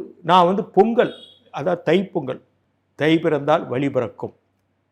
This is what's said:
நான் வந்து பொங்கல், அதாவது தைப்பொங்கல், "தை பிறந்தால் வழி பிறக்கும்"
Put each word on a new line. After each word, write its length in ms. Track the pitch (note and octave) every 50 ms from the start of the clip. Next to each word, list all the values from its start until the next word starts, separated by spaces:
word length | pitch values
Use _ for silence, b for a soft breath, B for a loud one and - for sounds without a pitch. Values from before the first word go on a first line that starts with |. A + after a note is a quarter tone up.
| - - - _ -
நான் 220 | D#3+ F3 F#3 F3
வந்து 180 | F3 G3 G3+ -
பொங்கல், 480 | - - F#3 G#3 A3+ A#3 A3+ G#3+ C#3+ - - - - _ _ _ _
அதாவது 300 | - E3 - F3+ F3+ E3+ -
தைப்பொங்கல், 560 | - D#3+ F#3 G3 F#3+ - F3 C#3+ B2+ B2+ - _ _ _ _ _ _ _ _ _ _ _ -
"தை 140 | C#3+ D#3 D#3+ E3+
பிறந்தால் 480 | E3 E3+ D3+ C#3+ C#3+ D3 D3+ F3 F#3+ C3
வழி 220 | A#2+ B2+ C#3+ C#3
பிறக்கும்" 420 | B2 B2+ A#2+ G#2 - - - G#2+ - _ _ _ _ _ _ _ _ _ _ _